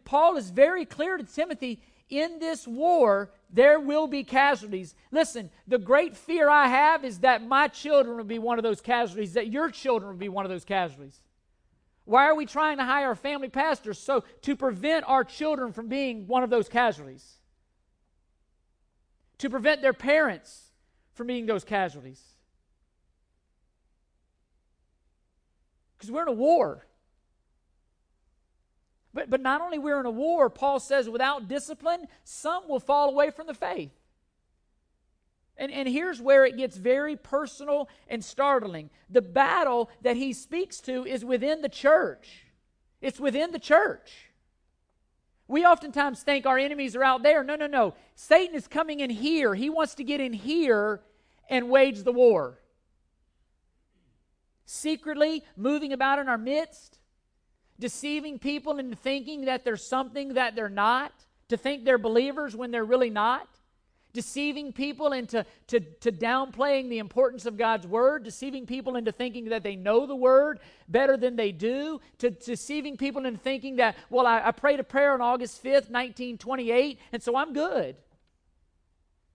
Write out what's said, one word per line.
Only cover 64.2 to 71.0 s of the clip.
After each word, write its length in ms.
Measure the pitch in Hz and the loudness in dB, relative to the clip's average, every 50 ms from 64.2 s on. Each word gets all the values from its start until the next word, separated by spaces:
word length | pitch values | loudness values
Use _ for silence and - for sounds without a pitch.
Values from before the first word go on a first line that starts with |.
| 208 - - 269 285 294 277 294 294 277 233 | -8 -8 -6 -4 -4 -4 -4 -6 -8 -10 -8
people 400 | - 269 285 285 262 302 294 277 | -6 -6 -6 -4 -2 -2 -2 -2
into 320 | 262 240 - - 226 196 - - _ _ - | -4 -6 -4 -4 -4 -4 -6 -10 _ _ -2
to, 120 | 240 233 | -2 -2
to 320 | 170 151 - - - 233 | -2 -4 -12 -6 -4 -4
downplaying 800 | 196 160 233 226 247 262 269 269 - 226 269 285 277 269 262 247 | -4 -2 0 0 0 0 -2 -4 -4 -2 0 2 2 0 0 -2
the 80 | 233 226 | -6 -6
importance 480 | 214 190 - 240 262 247 254 240 - | -8 -4 0 2 2 2 0 -4 -10
of 100 | 233 214 | -8 -4
God's 300 | 208 233 226 226 214 175 | -2 0 0 0 0 -2
word, 380 | 175 190 226 247 269 302 302 214 | -2 0 2 4 4 2 0 -4
deceiving 420 | 220 185 - 254 277 269 269 247 | -10 -14 -12 -10 -10 -10 -10 -10
people 300 | 214 240 262 226 262 247 | -8 -8 -8 -6 -6 -6
into 160 | 240 226 220 | -4 -4 -4
thinking 380 | 202 - 247 254 208 247 233 220 | -4 -4 -6 -8 -8 -8 -6 -4
that 120 | 226 220 | -4 -4
they 140 | 202 208 196 | -4 -6 -8
know 320 | 185 180 202 214 233 285 262 | -6 0 2 2 2 2 0
the 80 | 277 | 0
word 440 | 262 254 254 262 269 285 302 302 294 - - - _ _ - | 2 4 6 8 6 6 4 0 -6 -12 -20 -20 _ _ -2
better 280 | 165 233 | 0 2